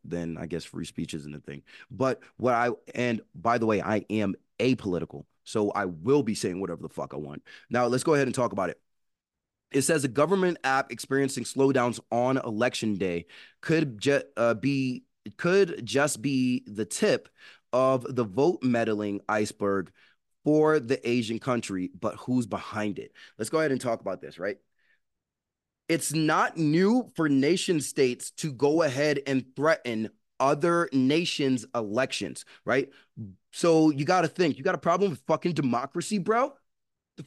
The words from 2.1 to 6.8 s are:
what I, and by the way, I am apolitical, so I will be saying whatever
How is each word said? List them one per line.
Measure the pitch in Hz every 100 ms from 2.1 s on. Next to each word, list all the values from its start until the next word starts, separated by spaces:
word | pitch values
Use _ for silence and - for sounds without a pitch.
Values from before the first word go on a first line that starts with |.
| 117 - -
what | 123
I, | 117 120 - -
and | - 123 113 -
by | - 110 117
the | 113
way, | 104
I | 90 107 -
am | 110 101 90 _ -
apolitical, | 123 123 104 85 80 71 - _
so | - 113 104
I | 101 95
will | 80 95 143
be | 117
saying | 98 104 90
whatever | 92 85